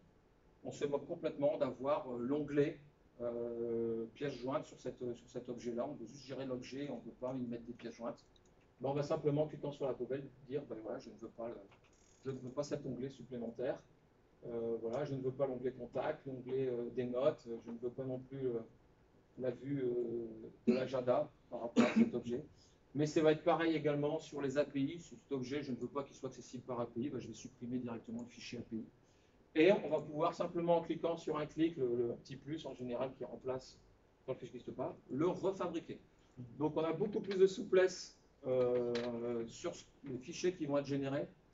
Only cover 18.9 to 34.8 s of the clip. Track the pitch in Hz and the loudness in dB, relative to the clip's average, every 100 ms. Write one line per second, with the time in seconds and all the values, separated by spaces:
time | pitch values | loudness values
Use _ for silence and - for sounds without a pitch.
18.9 | _ _ _ _ - 127 123 135 143 123 | _ _ _ _ -4 -4 -4 -4 0 2
19.9 | 120 117 117 113 110 - - - 131 127 | 0 0 -4 -6 -10 -14 -2 2 4 2
20.9 | 131 123 123 - - - - - 240 - | 0 4 4 2 -6 -12 -6 0 4 6
21.9 | 220 226 - 120 131 - - - - _ | 8 6 4 -2 -4 -4 -18 -20 -20 _
22.9 | 135 151 170 156 151 175 160 165 156 147 | 0 4 6 6 6 4 4 4 4 2
23.9 | 143 147 160 - 143 139 139 143 139 139 | 2 2 0 -4 -4 0 2 2 2 0
24.9 | 170 - 120 - 135 120 147 139 113 120 | -2 -12 -16 -4 -4 -2 -4 -2 -6 -4
25.9 | 139 139 - 127 127 - 123 - 120 120 | -4 -6 -8 -10 -10 -12 -12 -6 -4 -4
26.9 | 117 143 127 104 107 - - 120 123 117 | -2 -2 -4 -8 -10 -12 -10 -6 -4 -4
27.9 | 110 - 117 120 - - 117 - - - | -8 -8 -8 -10 -12 -10 -10 -6 -8 -8
28.9 | - _ _ _ - - 156 175 208 147 | -16 _ _ _ -20 -2 8 8 8 4
29.9 | 151 - 151 170 - 175 175 170 165 165 | -2 -2 0 0 2 -2 0 4 4 4
30.9 | 156 165 165 - 151 147 151 165 151 123 | 0 0 0 -2 -2 -2 2 2 2 0
31.9 | 120 117 104 - 131 135 156 143 127 123 | 2 0 -2 -10 -12 -8 -8 -8 -8 -6
32.9 | 117 135 - 113 120 131 131 - - - | -2 -4 -4 -10 -6 -4 -4 -6 -20 -20
33.9 | - _ _ - 127 123 120 - - | -20 _ _ -8 -6 -6 -10 -10 -4